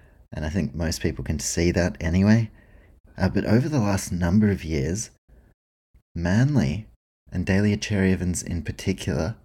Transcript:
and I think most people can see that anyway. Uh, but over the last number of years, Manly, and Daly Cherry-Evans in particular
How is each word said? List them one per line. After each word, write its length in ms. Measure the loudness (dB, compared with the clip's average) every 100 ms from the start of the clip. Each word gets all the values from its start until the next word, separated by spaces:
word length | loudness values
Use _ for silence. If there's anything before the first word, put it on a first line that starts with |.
| -20 _ _
and 140 | -8 -4
I 40 |
think 240 | -2 -4
most 280 | -2 -4 -2
people 220 | -2 -2
can 160 | -4 -4
see 320 | -4 0 2
that 260 | 2 0 0
anyway. 520 | 0 2 6 4 2 -8 -20 -20 _ _ -20 -2
Uh, 120 | 0
but 160 | 0 2
over 220 | 2 2
the 120 | 0
last 320 | 0 -2 -4
number 380 | -2 2 4 2
of 140 | 0
years, 460 | -2 -2 -2 -4 -8 _ _ -20 _ _ _ _ _ _ _ -4
Manly, 720 | 0 2 4 2 0 -2 -8 _ _ _ _
and 140 | -6 0
Daly 300 | 2 2 0
Cherry-Evans 680 | -2 0 2 2 -2 -4
in 180 | -4 -6
particular 720 | -6 -6 -6 -4 -4 -2 -4 -6